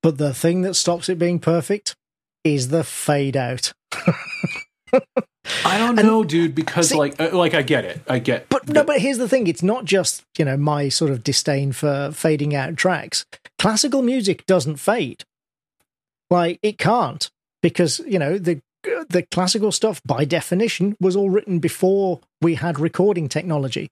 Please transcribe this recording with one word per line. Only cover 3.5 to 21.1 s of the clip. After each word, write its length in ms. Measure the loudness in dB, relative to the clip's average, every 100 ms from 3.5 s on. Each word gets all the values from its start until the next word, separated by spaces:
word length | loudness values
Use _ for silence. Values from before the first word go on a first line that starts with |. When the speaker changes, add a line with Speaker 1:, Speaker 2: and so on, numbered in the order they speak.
| -4 -6 -8 _
Speaker 1:
<laughs> 1000 | -2 -2 -2 -6 -8 -8 -8 -16 _ _ 0 2 -6 -6 _ -8 -2
Speaker 2:
I 140 | 0 2
don't 200 | 2 6
Speaker 1:
And 80 | 6
Speaker 2:
know, 160 | 6
dude, 300 | 2 2 2
because, 360 | 0 -2 0 2
Speaker 1:
see 60 | 2
Speaker 2:
like, 200 | 0 0
uh, 100 | 0 2
like, 180 | 2
I 80 | 2
get 220 | 2 0
it. 160 | 0 -10 -4
I 100 | -2
get 300 | 0 -2 0
Speaker 1:
But 200 | -4 2
no, 120 | 2
Speaker 2:
the 40 |
Speaker 1:
but 160 | 4 2
here's 180 | 0 -2
the 100 | 0
thing. 180 | 2 0
It's 160 | 0
not 220 | 0 -2
just, 380 | 0 0 0 -4 _ -2
you 60 |
know, 120 | 0 0
my 320 | 0 0 -2
sort 220 | 0 0
of 140 | 0
disdain 480 | -2 -2 0 0 -2
for 380 | -2 -2 0 -4
fading 420 | -2 0 0 0
out 220 | -2 -4 -2
tracks. 480 | 0 0 -4 -8 -8 -20 -20 _
Classical 440 | 0 2 0 2
music 420 | 2 0 0 -2 2
doesn't 300 | 2 2 -2
fade. 480 | 0 0 -2 -8 -20 _ _ _ _ _ _ _ _ _ _
Like, 280 | 2 2 0
it 160 | -2 0
can't, 520 | 2 2 0 -4 -10 _ _ _
because, 380 | -2 2 0 0 -2
you 120 | -2
know, 200 | 0 -2
the, 220 | -2 -4 _ _ -6 -6 -2
the 180 | -2 -2
classical 420 | -2 0 0 0
stuff, 280 | 0 0 -2
by 200 | -4 -2
definition, 720 | 0 -2 0 0 0 0 -2 0
was 160 | 0